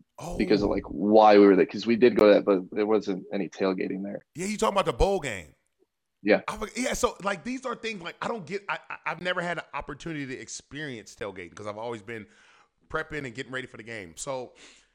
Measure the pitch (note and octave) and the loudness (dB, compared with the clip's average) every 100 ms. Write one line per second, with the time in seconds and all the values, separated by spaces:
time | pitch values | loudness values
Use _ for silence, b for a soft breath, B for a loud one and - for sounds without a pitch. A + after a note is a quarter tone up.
0 | _ - E3+ F3+ F3+ G#3 G2+ - - C#2+ | _ -16 -12 -4 2 2 2 -2 -6 -4
1 | G2+ G#2+ G#2+ G#2 G2+ F#2 D#2+ G#2+ G2+ A#2 | 4 8 10 10 10 8 4 0 -2 4
2 | A#2+ - G#2 G2+ - F#2+ F#2 G2+ G#2 A2 | 4 6 6 6 4 0 0 -4 0 0
3 | F#2+ F#2+ - G2+ F#2+ - F#2+ F#2+ - F#2+ | 0 -8 -6 -6 -6 -4 -2 -2 -4 -6
4 | G2 G2+ _ C#3+ F#3+ G#3+ G#3+ G3+ E3 B2 | -8 -12 _ -10 -8 -2 0 0 -2 2
5 | F3+ G3 C#3 G2 D2+ _ _ _ _ _ | 2 2 -4 -8 -12 _ _ _ _ _
6 | _ _ - F#3+ - G#3+ G#3+ - B3 A3 | _ _ 0 2 0 -8 -10 -6 -4 -2
7 | A#3 - G3 G3 F3+ C4 B3+ A#3 A3 G#3+ | -4 -4 -8 -6 -8 -10 -10 -10 -10 -10
8 | E3+ - - A#3 D3+ G3 - D#3+ - D3 | -12 -10 -8 -8 -8 -12 -8 -10 -8 -12
9 | D3+ D#3+ F3 F3+ F3 E3 - C#3 C#3+ C#3+ | -10 -8 -6 -4 -4 -8 -8 -12 -12 -14
10 | E3+ D#3 C3+ B2 - - - C#3 D3+ A#2+ | -10 -10 -10 -12 -14 -16 -16 -14 -12 -12
11 | G2 - G#2 F#2+ F2 - G#2 G#2 A#2+ A#2+ | -16 -12 -12 -12 -16 -14 -12 -10 -10 -10
12 | G#2 A2+ G2+ b b b b _ _ D#3 | -12 -14 -14 b b b b _ _ -10
13 | D#3 D3+ C3+ A2+ B2 B2+ B2+ A#2 A2+ A2+ | -8 -10 -10 -12 -10 -10 -10 -16 -14 -14
14 | F2+ D#2+ - C3 A#2+ b b b b | -14 -12 -8 -8 -10 b b b b